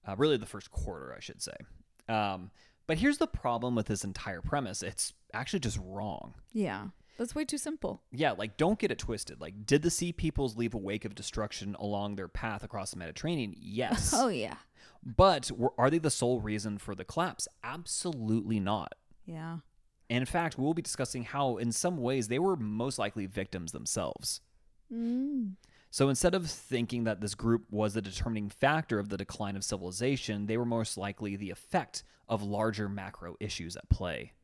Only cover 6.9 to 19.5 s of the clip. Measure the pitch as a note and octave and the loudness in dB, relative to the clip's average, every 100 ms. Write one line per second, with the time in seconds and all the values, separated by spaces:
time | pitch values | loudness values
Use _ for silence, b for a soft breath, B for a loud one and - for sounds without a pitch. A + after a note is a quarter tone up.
6.9 | - b - A#3+ D4+ D4 D4 D4+ D#4 - | -12 b -8 -4 -2 -4 -4 -4 -4 -4
7.9 | - _ A#2+ D3+ F#2+ A2 - D#3+ G#3+ G#3 | -6 _ 2 2 2 -4 2 2 4 0
8.9 | - - G#2+ - - D#2 G2+ G#2+ C#3+ E3 | -2 -4 -6 -6 -10 -12 -8 4 4 4
9.9 | - F3 - D#3+ D3 C3 A2 A#2 A2+ F#2+ | 0 -2 0 0 0 -2 0 -2 -2 -2
10.9 | G#2 G#2+ G2+ - - G#2 - G2 G2+ G#2 | -2 -4 -8 -6 -4 -4 -4 -6 -4 -2
11.9 | G2+ G#2 G2 F2+ - A#2 G#2 G#2 G#2+ G2 | 0 -2 -4 -6 -4 -4 -6 -6 -8 -8
12.9 | F#2 E2 - D3+ E3 G#2+ - - G#2+ B2+ | -8 -8 -4 -2 0 -2 -6 -6 -2 0
13.9 | - - - C4 D3+ G#2+ - - B B | 2 4 4 4 2 -2 -6 -16 B B
14.9 | B B2+ A2+ F#3+ D#3 - F#2+ A#2+ - C3 | B 0 8 10 8 0 0 0 6 6
15.9 | E3 D#3 - B2 B2 G#2+ G#2+ G#2 G2+ - | 6 2 2 2 2 0 -2 -2 -6 -6
16.9 | F#2+ - - F3+ - - _ - D#3 E3+ | -8 -4 -2 -2 -2 -8 _ -8 -8 -6
17.9 | - F3+ C#3+ A2 A2+ - A2 G2 G#2 D2 | -4 -2 -2 2 2 2 0 2 0 -2
18.9 | - _ - - E3 E3 | -12 _ -20 -12 -8 -6